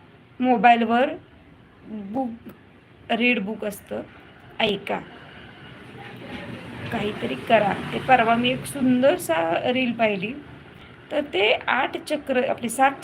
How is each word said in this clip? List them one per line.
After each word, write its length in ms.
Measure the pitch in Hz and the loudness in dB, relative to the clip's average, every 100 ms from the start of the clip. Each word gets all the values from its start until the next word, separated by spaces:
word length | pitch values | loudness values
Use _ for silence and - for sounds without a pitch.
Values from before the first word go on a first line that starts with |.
| - - - - | -20 -20 -20 -2
मोबाईलवर 680 | 254 240 240 233 233 233 285 339 - - - - - - - | 2 6 6 6 4 2 2 -2 -12 -20 -20 -20 -20 -20 -14
बुक, 420 | 214 196 233 247 226 - - - - - - - | -12 -8 -6 -6 -8 -16 -20 -20 -20 -20 -20 -4
रीड 280 | 233 247 247 | 0 2 2
बुक 260 | 190 208 | -2 -6
असतं, 380 | 214 202 - 208 - - - - - - | -8 -8 -10 -10 -10 -16 -20 -20 -20 -2
ऐका, 400 | 208 196 - - - - - - - - - - - - - - - - - - - - - | 0 0 -4 -6 -6 -16 -18 -18 -20 -20 -20 -18 -18 -16 -16 -16 -14 -12 -12 -12 -12 -12 -6
काहीतरी 420 | 226 208 208 226 | -4 -4 -4 -6
करा. 380 | 131 - 226 202 180 - | -6 4 4 4 0 -4
ते 60 | 226 | -6
परवा 360 | - 254 226 | 4 6 6
मी 160 | 233 247 | 4 2
एक 140 | 254 | -2
सुंदरसा 1080 | - 285 254 247 269 359 - 330 330 339 - | -4 0 2 4 4 2 0 0 2 0 0
रील 200 | 254 254 | 0 0
पाहिली, 400 | 226 220 196 202 285 - - - - - - - | 0 0 0 -4 -8 -14 -20 -20 -20 -20 -20 -6
तर 80 | - | -4
ते 320 | 294 370 415 | -2 0 2
आठ 440 | - - 233 285 - | 2 2 2 0 -4
चक्र, 480 | - 302 - 254 | -4 -4 0 0
आपली 240 | 240 - 233 | 0 -2 -4
सात 220 | 247 269 277 | 2 2 4